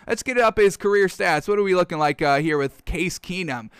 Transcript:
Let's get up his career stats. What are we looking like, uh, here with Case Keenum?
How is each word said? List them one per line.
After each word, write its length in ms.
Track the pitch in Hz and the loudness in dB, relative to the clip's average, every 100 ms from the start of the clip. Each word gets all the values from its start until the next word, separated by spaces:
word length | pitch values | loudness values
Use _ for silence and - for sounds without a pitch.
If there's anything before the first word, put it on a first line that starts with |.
| - | -6
Let's 160 | 226 | -6
get 140 | - 247 | -4 0
up 220 | 226 214 | 2 4
his 180 | 202 180 | 2 2
career 300 | 202 202 190 | 0 2 2
stats. 420 | - 190 151 175 | 0 -2 0 0
What 100 | 208 | 0
are 40 | |
we 120 | 202 | 2
looking 220 | 180 180 160 | 2 0 0
like, 240 | 151 147 | -2 0
uh, 200 | 151 139 | 0 2
here 180 | 160 151 | 2 0
with 260 | 139 - | -2 -6
Case 340 | - 170 180 - | -8 -4 -4 -6
Keenum? 520 | - 180 170 127 110 - | -10 -8 -6 -8 -12 -20